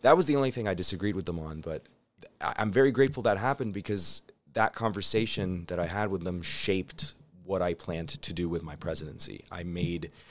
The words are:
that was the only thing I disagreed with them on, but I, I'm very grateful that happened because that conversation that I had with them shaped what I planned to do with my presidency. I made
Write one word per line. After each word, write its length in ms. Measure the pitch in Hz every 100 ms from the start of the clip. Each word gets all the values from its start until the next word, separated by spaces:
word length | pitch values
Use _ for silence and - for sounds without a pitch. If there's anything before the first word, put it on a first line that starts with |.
that 160 | 147 165
was 80 | 151
the 100 | 143
only 160 | 135
thing 160 | 123 107
I 60 |
disagreed 420 | 90 90 90 101 95
with 100 | 82
them 140 | 85
on, 220 | 78 78
but 220 | 78 80 - _ _ _ - _
I, 120 | - -
I'm 120 | 107
very 220 | 101 135
grateful 320 | 117 135 143
that 140 | 113 98
happened 360 | 117 139 113
because 500 | 101 - 104 90 - - - _
that 220 | - 110
conversation 920 | - 113 101 98 110 110 - 92 90 85
that 100 | 87
I 60 | 85
had 260 | 95 104
with 140 | 95 85
them 160 | 90
shaped 760 | 82 - - 95 92 - - - - 92 87
what 160 | 95
I 120 | 87
planned 360 | 85 - 82 82
to 240 | - -
do 160 | 82 87
with 120 | 82
my 140 | 78 76
presidency. 680 | - 80 76 - - - -
I 140 | 90
made 480 | 87 87 87 87 82 - -